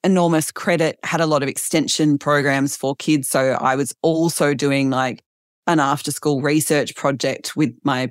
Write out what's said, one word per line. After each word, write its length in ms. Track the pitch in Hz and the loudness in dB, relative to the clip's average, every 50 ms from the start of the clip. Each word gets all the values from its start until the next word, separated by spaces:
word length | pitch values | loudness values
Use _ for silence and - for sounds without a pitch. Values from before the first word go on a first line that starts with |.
| - | 0
enormous 460 | 185 190 180 175 170 165 156 151 - | 2 4 4 4 4 2 2 0 -2
credit, 480 | - - - 202 175 160 165 151 - - - | -6 -6 -2 0 0 2 0 0 -2 -4 -6
had 180 | - 175 160 | -4 -2 0
a 60 | 165 156 | 0 2
lot 160 | 151 139 139 | 2 0 0
of 60 | 135 | -2
extension 680 | - - - - - 160 139 - - - 156 151 143 139 | -4 -6 -4 -2 0 0 0 0 0 2 2 2 2 2
programs 580 | - 147 147 143 135 139 135 135 139 139 - | 2 2 2 2 2 2 2 0 0 -2 -4
for 200 | - - 135 135 | -4 -4 -4 -4
kids. 340 | - - 156 151 143 127 - | -2 0 0 0 0 0 0
So 220 | - 135 131 131 127 - | 0 0 2 2 0 0
I 140 | - 131 131 | 0 0 0
was 180 | 139 143 - - _ | 0 -2 -4 -4 _
also 540 | - 170 160 165 165 175 - - 156 143 143 | 0 0 2 2 0 0 0 0 0 0 0
doing, 340 | 127 147 139 139 135 135 135 | 0 0 0 0 2 0 0
like, 320 | 131 131 131 123 - - _ _ _ _ _ _ _ _ _ 196 | 0 0 -2 -2 -4 -8 _ _ _ _ _ _ _ _ _ 0
an 120 | 170 156 | 2 2
after-school 640 | 139 139 143 139 - 151 143 - - 151 147 131 | 2 2 0 -2 -4 -6 -8 -4 -2 -2 -2 0
research 540 | 135 143 151 156 147 - 156 147 123 - - | 0 0 0 0 0 2 0 0 0 -2 -4
project 600 | - - 139 139 120 - 135 123 - - - - | -4 -2 -2 -2 -2 -2 -4 -4 -6 -8 -6 -2
with 160 | 147 156 123 123 - - | -2 -2 -2 -2 -4 -2
my 260 | 156 131 127 127 123 | -2 -2 -2 -2 -6